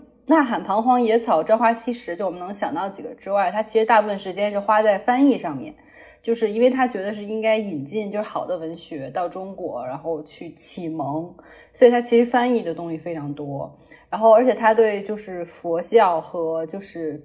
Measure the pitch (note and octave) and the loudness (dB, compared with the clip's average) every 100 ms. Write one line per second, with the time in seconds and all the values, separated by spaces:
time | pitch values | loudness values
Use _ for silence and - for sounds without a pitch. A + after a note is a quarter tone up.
0 | - _ - D#4+ B3+ F#3+ F3 G3+ A#3 B3 | -16 _ 2 2 2 -2 -2 0 4 4
1 | A3+ A#3 A#3+ E3 D#3+ A3 A#3 A#3 - A#3+ | 4 2 2 0 4 4 4 0 -4 -8
2 | - F3 F#3+ F3 F3+ G3+ E3+ D#3 G3 G3 | -8 -6 -6 -6 -10 -8 -6 -4 -6 -8
3 | - - G3 G3+ F3+ G#3 A3 A3 A3 A3+ | -14 -14 -4 0 0 -2 -2 0 4 4
4 | G#3 G3 F#3+ F3+ G#3 G3+ G3+ G#3+ G#3+ G3 | 2 -2 -6 -4 -4 -2 0 2 4 2
5 | B3 B3 C#4+ G3 F3 C#3 - - _ - | 2 4 4 4 -2 -8 -10 -18 _ -20
6 | - _ - A#3 G#3+ G#3+ B3+ C4 B3 G3+ | -20 _ -4 -2 0 4 4 4 0 -2
7 | G3 G#3+ G3+ A3 A3 A3 G#3 D3+ C#3 G#3+ | -6 -8 -8 -4 0 0 -2 -6 -6 -6
8 | G3+ G#3 G#3+ D#3 - F3+ D#3+ E3+ - D3+ | -6 -6 -6 -6 -6 -6 -8 -12 -12 -12
9 | C3+ F#3 F3 F#3+ F#3+ F#3+ F3 A#2+ B2+ C#3 | -8 -6 -6 -6 -12 -10 -8 -8 -8 -8
10 | D3+ D#3 - - E3+ - - - E3 D#3+ | -6 -6 -8 -16 -16 -14 -14 -10 -8 -6
11 | C#3 D3+ F3 - - - _ - A#3+ A#3+ | -6 -6 -8 -14 -20 -20 _ 4 6 6
12 | A#3+ A#3 A#3+ B3 B3 A#3 E3+ E3 E3+ D#3+ | 2 2 4 2 0 0 -2 -6 -8 -8
13 | F3 E3 C#3+ C#3+ D3 C#3 D3+ - _ - | -8 -8 -8 -8 -8 -8 -10 -14 _ -20
14 | _ G#3 A3+ A3 B3+ G#3 A3 A3 A3 G3+ | _ 2 8 8 6 4 4 6 4 2
15 | G3 G#3 F#3+ F3+ E3+ - F3 E3 F3 A3+ | -6 -8 -10 -10 -10 -10 -4 -4 2 4
16 | G3 D#3+ D#3+ F3 D#3+ D#3+ D#3+ G3 G3 E3+ | 4 2 -4 -6 -4 -4 -6 -10 -14 -10
17 | D#3 D3 | -8 -4